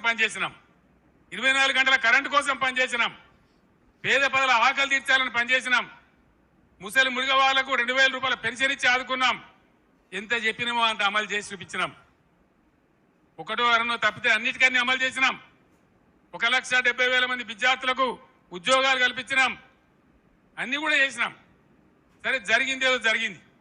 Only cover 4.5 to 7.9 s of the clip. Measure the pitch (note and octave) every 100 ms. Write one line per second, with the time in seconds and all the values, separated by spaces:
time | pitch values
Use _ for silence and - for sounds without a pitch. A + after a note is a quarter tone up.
4.5 | A#3+ B3 C4 C#4 C4+ C4 C4 C4 A#3+ A#3+
5.5 | B3+ B3 A#3+ G3+ - _ _ _ _ _
6.5 | _ _ _ F#3 C4 C4 B3 C4 C4+ C4+
7.5 | C4+ C4+ C4 A#3